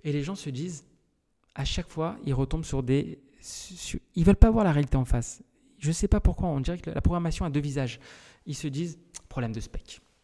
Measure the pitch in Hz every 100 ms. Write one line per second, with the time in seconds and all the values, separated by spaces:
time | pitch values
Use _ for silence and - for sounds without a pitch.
0 | 151 147 143 196 151 127 180 156 _ _
1 | _ _ _ _ _ - 139 - 170 -
2 | 160 - 143 131 135 160 160 135 127 135
3 | - - _ _ - - - 180 - -
4 | _ - 170 196 226 220 196 147 139 135
5 | 127 123 113 - - _ _ _ 143 165
6 | 202 208 - - 180 143 131 175 165 143
7 | - 175 170 - 175 143 147 139 123 113
8 | - - - _ - 139 151 135 170 156
9 | _ - _ - 120 110 107 - - -
10 | _ _